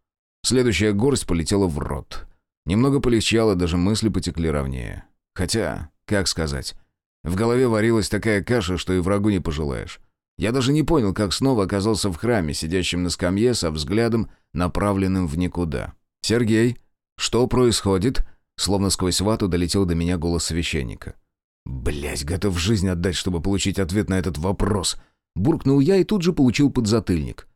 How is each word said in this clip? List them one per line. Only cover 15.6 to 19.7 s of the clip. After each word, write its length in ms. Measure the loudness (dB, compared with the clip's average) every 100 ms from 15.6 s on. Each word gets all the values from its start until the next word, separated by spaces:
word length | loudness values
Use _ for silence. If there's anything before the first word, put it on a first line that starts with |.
| -4 -4 -8 -14 _ _
«Сергей, 560 | -2 0 2 2 2 -2 _ _ _ -8
что 300 | -2 0 2
происходит?» 800 | 4 4 2 0 0 2 0 0 -4 _ -6
Словно 340 | -2 0 0
сквозь 320 | 0 0 0
вату 260 | 0 0 0
долетел 380 | 0 0